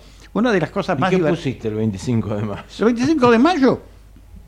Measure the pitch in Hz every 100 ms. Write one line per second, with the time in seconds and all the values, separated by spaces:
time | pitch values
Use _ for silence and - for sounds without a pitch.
0 | - - - - 247 196 151 202 190 156
1 | 185 185 156 165 139 113 113 107 113 95
2 | 123 117 101 107 104 98 - - 202 233
3 | 262 320 247 226 294 359 262 160 - -
4 | - - - -